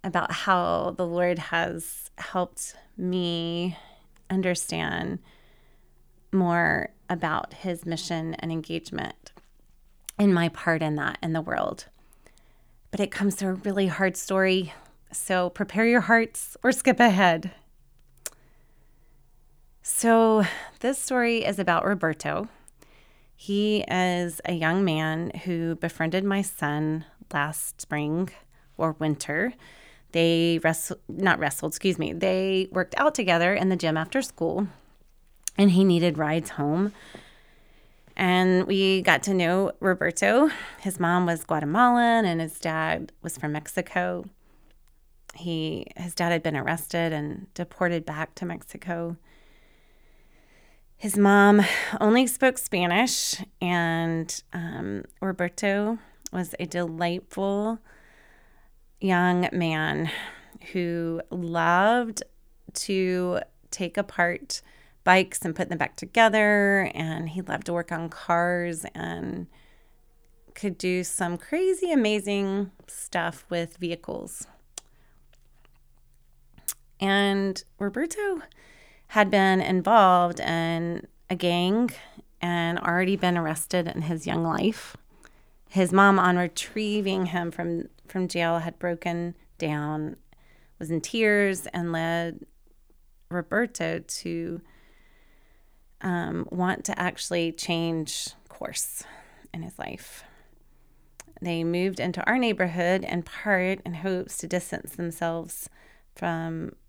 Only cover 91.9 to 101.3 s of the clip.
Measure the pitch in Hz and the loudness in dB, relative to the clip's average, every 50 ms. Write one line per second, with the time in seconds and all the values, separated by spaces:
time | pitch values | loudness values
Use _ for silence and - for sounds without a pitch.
91.9 | 165 165 165 165 170 170 170 170 - - - _ _ _ _ _ _ _ _ _ | -2 -2 -2 -2 -2 -2 -4 -6 -8 -12 -18 _ _ _ _ _ _ _ _ _
92.9 | _ _ _ _ _ _ _ _ 175 180 165 - 190 208 240 233 - - 165 165 | _ _ _ _ _ _ _ _ -6 -6 -4 -2 0 0 0 -2 -4 -6 -4 -4
93.9 | 165 170 165 - - - - 175 170 165 165 175 170 170 - - - - _ _ | -4 -6 -8 -10 -12 -10 -8 -6 -6 -6 -6 -8 -10 -10 -12 -18 -20 -20 _ _
94.9 | _ _ _ _ _ _ _ _ _ _ _ _ _ _ _ _ _ _ _ _ | _ _ _ _ _ _ _ _ _ _ _ _ _ _ _ _ _ _ _ _
95.9 | _ _ - 190 175 175 170 165 165 170 165 - - 175 180 185 180 - - 202 | _ _ -4 -2 -2 -2 -2 -4 -4 -6 -6 -6 -2 -2 0 0 -2 -2 -6 -8
96.9 | - - 180 185 - - - - 175 175 165 165 165 - - - 170 165 165 165 | -6 -4 -4 -6 -4 -6 -8 -4 -2 -2 -2 -2 -4 -6 -4 -2 -2 0 0 -2
97.9 | 165 160 156 - - - - - - - _ _ - - - - - - - - | -2 -4 -4 -6 -8 -10 -10 -12 -14 -18 _ _ -14 -12 -12 -8 -6 -8 -8 -8
98.9 | - - - - - - - - - - - - - 170 160 180 - - - - | -10 -12 -14 -16 -20 -20 -20 -20 -20 -20 -20 -14 -12 -12 -12 -12 -12 -12 -12 -10
99.9 | - - - - - - - - - - _ _ _ _ _ _ _ _ _ _ | -10 -14 -16 -20 -20 -20 -20 -20 -20 -20 _ _ _ _ _ _ _ _ _ _
100.9 | _ _ _ _ _ - - - | _ _ _ _ _ -20 -20 -20